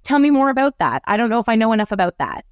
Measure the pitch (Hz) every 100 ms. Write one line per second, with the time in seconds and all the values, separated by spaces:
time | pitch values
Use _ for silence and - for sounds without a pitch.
0 | - 285 294 277 269 262 277 - 135 131
1 | - 208 233 233 233 220 220 220 214 196
2 | 175 - 143 - -